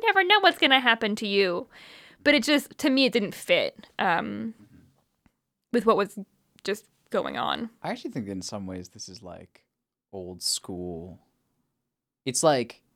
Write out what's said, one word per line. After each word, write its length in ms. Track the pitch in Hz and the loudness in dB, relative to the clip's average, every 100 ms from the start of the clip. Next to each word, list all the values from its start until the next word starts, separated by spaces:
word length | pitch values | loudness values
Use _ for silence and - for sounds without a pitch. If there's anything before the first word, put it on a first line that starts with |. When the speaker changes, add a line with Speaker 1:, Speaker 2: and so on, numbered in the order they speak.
| 453 | 2
Speaker 1:
never 180 | 381 | 2
know 160 | 359 415 | 4 6
what's 180 | 370 339 | 4 4
gonna 200 | 302 262 | 4 4
happen 360 | 247 226 214 220 | 4 2 0 -2
to 100 | 214 | 0
you." 400 | 196 190 175 262 - - - - _ | 2 2 0 -6 -18 -20 -20 -20 _
But 120 | 294 285 | 4 4
it 80 | |
just, 340 | 254 285 - - | 4 2 0 -2
to 100 | 294 | 0
me, 140 | 262 262 | 4 4
it 80 | |
didn't 200 | 240 196 - | 2 -2 -6
fit, 520 | - 170 85 - - - | 0 0 0 -6 -16 -4
um, 560 | 196 165 208 202 226 - - - _ _ _ _ _ _ _ _ - | 0 0 -4 -8 -10 -12 -20 -20 _ _ _ _ _ _ _ _ -4
with 140 | 233 220 | 0 2
what 100 | 196 | 2
was 220 | 196 - 196 _ _ _ | 0 -6 -18 _ _ _
just 220 | - 202 _ _ - | -8 -8 _ _ -6
going 280 | 202 - 69 | -6 -4 -6
on. 320 | - - 226 _ | -4 -4 -8 _
Speaker 2:
I 80 | 160 | -10
actually 220 | 233 302 | -8 -8
think 160 | 180 101 | -8 -8
in 140 | 95 | -8
some 240 | - 104 95 | -8 -10 -10
ways 220 | 92 90 | -12 -14
this 200 | 107 - | -18 -18
is, 140 | 90 | -18
like, 400 | 92 85 85 _ _ _ _ _ _ | -18 -18 -20 _ _ _ _ _ _
old 280 | 98 90 90 | -14 -12 -8
school. 760 | - - - 90 90 82 87 - _ _ _ _ _ _ _ _ _ _ 127 | -6 -6 -8 -10 -10 -10 -14 -20 _ _ _ _ _ _ _ _ _ _ -6
It's 180 | - | 2
like, 380 | 160 135 - - _ | 2 2 -2 -10 _